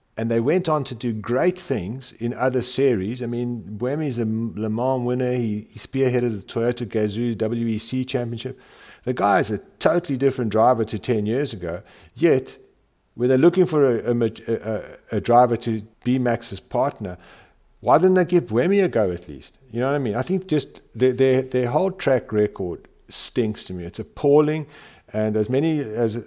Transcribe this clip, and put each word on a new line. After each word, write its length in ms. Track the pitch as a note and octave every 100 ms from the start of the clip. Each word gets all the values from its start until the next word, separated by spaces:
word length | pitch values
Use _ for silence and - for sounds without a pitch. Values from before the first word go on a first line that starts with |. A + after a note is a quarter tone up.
| _ -
and 120 | A2+
they 120 | A#2
went 260 | A#2+ F3+ F3
on 160 | D3+ C3
to 100 | A2+
do 180 | B2
great 440 | A2 G2+ B2 F3 F3+
things 560 | - A#2+ F2+ B2+ B2+
in 200 | - A#2
other 280 | A#2 B2+ B2+
series. 600 | G#2+ - C#3 A2 F#2+ B2
I 20 | A#2
mean, 520 | A#2+ B2 A#2+ F2+ G#2
Buemi's 420 | B2 D3 D#3 A#2+
a 60 | A2
Le 440 | A2 A2+ F2+ A2
Mans 360 | A2 B2+ C3 A#2+
winner. 280 | B2 B2+
He, 280 | B2 A2+ G#2
he 180 | G#2+ -
spearheaded 600 | - C3+ C3 B2 A#2+ G#2
the 40 | -
Toyota 400 | A#2+ A#2 A#2+ A2
Gazoo 520 | A2 G#2+ G2+ A#2+ G#2
W 300 | A2 A#2 A#2
E 100 | G#2+
C 260 | - C3 B2+
Championship. 540 | B2+ A#2 A2+ B2 - - - - -
The 100 | -
guy 260 | B2 G3 F3
is 120 | C3
a 80 | G#2 - -
totally 380 | - E3+ E3+ C3
different 340 | C#3 C3 A2+
driver 340 | A2 A#2+ A#2 A2
to 140 | G#2+
ten 260 | - A2+ G#2
years 280 | B2 C#3+
ago. 280 | G#2+ F2 F2 - - - A#2
Yet, 420 | E3 C3 - - - _ _ _ _
when 160 | - B2
they're 80 | C3
looking 280 | E3 F3 E3+
for 200 | D#3 C3+
a, 280 | A2+ A2+
a, 180 | A#2+ A#2 A2+ -
a, 320 | A2+ A2 G#2+ D2+ - - A2
a 40 |
driver 360 | G#2+ A#2 B2 A2+
to 240 | - A2 G#2 _ B2
be 120 | C3
Max's 440 | B2 A#2 - G2
partner, 560 | - B2 C3+ - G2 F2+ - - - _ _ _
why 160 | G#2+ D3
didn't 180 | F#3 F#3
they 100 | F3+
give 200 | F3+ -
Buemi 380 | A2 D#3+ G3+
a 40 | F#3
go 240 | A#2 G2
at 160 | F2 -
least? 320 | C2+ - - -
You 120 | A2+
know 60 | C3
what 80 | C#3+
I 40 |
mean? 160 | B2 G#2
I 60 |
think 260 | C3 F#3 -
just 340 | D3+ - - _ A#2
their, 140 | B2+
their, 300 | A#2+ C3 C3
their 280 | C3 B2+ B2
whole 220 | C3 F#3+
track 400 | F#3 - C3 -
record 560 | G#2+ G#2 - F#2 E2 - _ -
stinks 560 | - - - A2 G#2+ -
to 80 |
me. 100 | F#2
It's 160 | F2 -
appalling. 640 | G2+ - C#3+ D3 D3+ D#3 D3 - - - _
And 240 | G#2+ G#2+ G#2+
as 140 | G#2+
many, 280 | C3 D#3+ D#3
as, 340 | A#2 G#2+ A#2 A#2